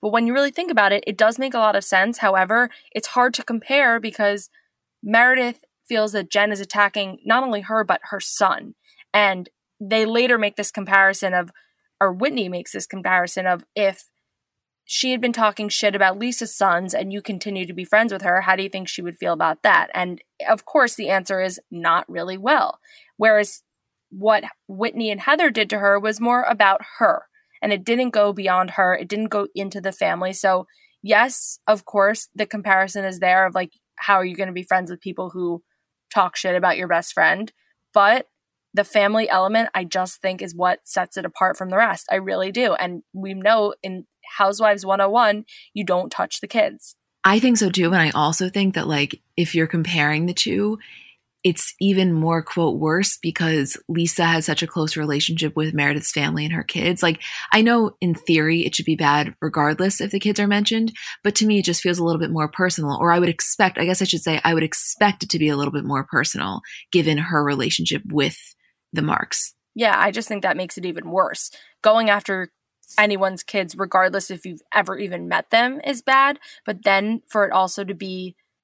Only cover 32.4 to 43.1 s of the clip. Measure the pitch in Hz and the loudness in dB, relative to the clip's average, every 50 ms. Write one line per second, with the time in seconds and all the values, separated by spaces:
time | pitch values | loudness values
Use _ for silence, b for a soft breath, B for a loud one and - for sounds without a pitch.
32.4 | 208 - 220 208 185 208 190 190 196 190 196 202 196 190 185 170 190 180 185 190 | -6 -6 -6 -6 0 2 2 2 2 0 -2 -4 -4 -4 -2 0 2 4 4 4
33.4 | 190 180 185 185 180 - _ _ _ _ - - - 202 196 190 185 185 180 - | 4 4 2 -2 -4 -4 _ _ _ _ -14 -6 0 2 2 2 2 0 -4 -6
34.4 | 190 185 175 180 180 - 185 185 180 170 180 - - 190 180 185 185 175 185 185 | -6 -6 -6 -8 -4 0 0 0 -2 -4 -10 -10 -10 -12 -8 -8 -10 -8 -6 -4
35.4 | 175 170 170 170 _ _ _ _ _ _ _ _ _ - - 208 180 175 - - | -4 -4 -4 -6 _ _ _ _ _ _ _ _ _ -4 0 0 0 0 -2 -4
36.4 | - 185 180 180 185 180 - - 180 170 170 170 - - - - 165 160 170 196 | -2 0 0 2 2 2 0 0 0 0 0 0 -2 -2 0 2 2 2 2 0
37.4 | 220 - _ _ _ _ _ _ _ _ - 208 196 208 240 262 - _ _ _ | -4 -10 _ _ _ _ _ _ _ _ 2 4 6 6 4 2 0 _ _ _
38.4 | _ _ _ _ _ _ - 208 202 - - 208 202 202 220 220 220 - 190 185 | _ _ _ _ _ _ -4 -4 -2 0 2 2 2 4 2 2 0 2 2 2
39.4 | 185 196 220 226 226 - - 190 180 165 - 185 185 175 - - - 185 185 180 | 2 2 2 0 0 0 -2 -4 -4 -4 -4 -4 -2 -4 -4 -4 -4 -6 -6 -6
40.4 | 185 175 165 175 180 180 - - - - - 185 180 - - 190 180 170 - - | -8 -10 -4 -2 0 0 0 -2 -4 -4 -2 -2 -2 -4 -6 -8 -8 -6 -2 0
41.4 | 190 185 - - 185 180 185 208 233 208 175 - - - 190 190 190 190 190 185 | 0 0 0 -2 -6 -2 0 2 2 2 0 -4 -4 -2 -4 -4 -4 -4 -4 -4
42.4 | 190 196 190 240 247 202 165 - 180 180 175 165 - _ | -4 -4 -2 0 0 0 0 -2 -4 -6 -8 -10 -14 _